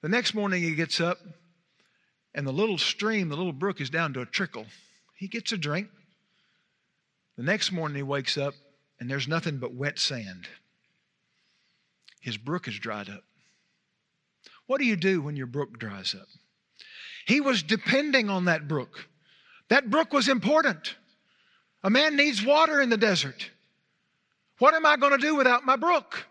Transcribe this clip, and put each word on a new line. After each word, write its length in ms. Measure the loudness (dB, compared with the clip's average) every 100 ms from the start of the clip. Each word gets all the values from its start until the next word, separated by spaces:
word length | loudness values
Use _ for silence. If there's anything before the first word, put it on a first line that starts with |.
The 60 | 0
next 260 | 0 0
morning, 280 | -2 -2 0
he 120 | 0
gets 260 | -2 -2 0
up, 180 | -2 -2 -10 -20 _ _ _ _ _ _ _ _ _
and 120 | -8 -6
the 60 |
little 260 | 0 0 0
stream, 500 | -2 -2 -2 -2 -2
the 80 | -2
little 160 | -4
brook 280 | -4 -4 -4
is 100 | -4
down 220 | -2 -2
to 60 | -4
a 60 | -6
trickle. 400 | -4 -6 -8 -14 -18 _ _ _ _
He 120 | -10
gets 240 | -8 -6
a 40 | -6
drink. 320 | -4 -4 -6 _ _ _ _ _ _ _ _ _ _ _ _ _ _ -8
The 80 |
next 280 | -2 -2 -2
morning 240 | -4 -6 -6
he 60 |
wakes 340 | -4 -4 -2 -4
up 180 | -4 -8 _ _ _ _
and 100 | -8
there's 180 | -6 -2
nothing 300 | -4 -4 -6
but 160 | -8
wet 240 | -6 -8 -4
sand. 500 | -4 -4 -10 -14 -18 -20 _ _ _ _ _ _ _ _ _ _ _ _ _ _ _ _
His 160 | -10 -10
brook 320 | -6 -6 -6
is 100 | -10
dried 320 | -8 -8 -10
up. 120 | -14 _ _ _ _ _ _ _ _ _ _ _ _ -20 -20 _
What 120 | 0
do 80 | 2
you 100 | 2
do 240 | 2 0
when 160 | -2 -6
your 100 | -6
brook 320 | -6 -6 -8
dries 360 | -10 -8 -8
up? 120 | -8 -12 -20 _ _ _ _ -20 -20 -18 -14 0
He 140 | 2
was 220 | 2 0
depending 680 | 0 -2 2 0 4 0 2
on 160 | 0 2
that 220 | 0 0
brook. 400 | -4 -4 -12 -20 _ _ _ _ -20 _
That 220 | 2 4
brook 220 | 0 2
was 160 | 2 2
important. 680 | 2 4 4 4 0 -8 -12 _ _ _ _ _ _ _ _
A 80 | 2
man 260 | 4 4 2
needs 280 | 2 2
water 360 | 4 4 6 4
in 80 | 2
the 80 | 4
desert. 540 | 2 2 -2 -8 -16 _ _ _ _ _ _ _ _ _ _ _
"What 160 | 6
am 120 | 6 4
I 100 | 4
gonna 220 | 4 4
do 160 | 2
without 300 | 4 4 4
my 120 | 2 2
brook?" 500 | 4 2 0 -14 -14